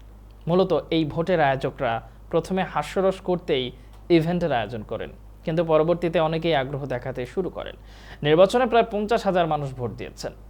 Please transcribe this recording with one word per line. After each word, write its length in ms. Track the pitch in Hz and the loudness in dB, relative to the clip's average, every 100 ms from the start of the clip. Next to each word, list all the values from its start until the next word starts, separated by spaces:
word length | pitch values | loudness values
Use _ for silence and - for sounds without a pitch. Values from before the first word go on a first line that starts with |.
| - - - - - | -20 -20 -20 -10 0
মূলত 260 | 180 185 170 - | 2 4 0 0
এই 160 | 165 151 | 0 0
ভোটের 360 | 151 170 170 | -2 0 2
আয়োজকরা 600 | 139 135 135 - 127 113 - - - | 2 2 -2 -2 -2 -2 -6 -18 -4
প্রথমে 340 | 165 165 185 | -2 0 -2
হাস্যরস 560 | 170 151 147 196 190 190 | -2 -4 -2 0 0 0
করতেই 520 | - 175 - 139 123 - - - - | -4 -4 0 -2 -2 -8 -20 -20 2
ইভেন্টের 420 | 170 160 180 170 | 4 4 0 0
আয়োজন 320 | 123 107 117 | 0 -2 -6
করেন, 260 | 107 110 76 - - - - | -8 -8 -8 -12 -20 -10 -2
কিন্তু 180 | 165 | 0
পরবর্তীতে 560 | 160 156 160 175 175 170 | 4 4 4 2 0 0
অনেকেই 360 | 156 160 165 147 | 0 0 0 0
আগ্রহ 300 | 131 143 139 | 0 -6 -6
দেখাতে 400 | 123 131 127 123 | -6 -6 -6 -6
শুরু 240 | - 180 | -4 -6
করেন। 260 | - - - - - - - | -8 -12 -14 -20 -20 -20 -4
নির্বাচনে 420 | 147 160 196 247 254 | 4 6 6 4 4
প্রায় 200 | 233 226 | 4 2
পঞ্চাশ 320 | 202 208 233 | -2 0 0
হাজার 240 | 196 180 165 | 2 0 0
মানুষ 280 | 151 139 123 | -2 -4 -6
ভোট 160 | 120 | -8
দিয়েছেন। 420 | 95 87 - 113 - | -8 -12 -10 -12 -12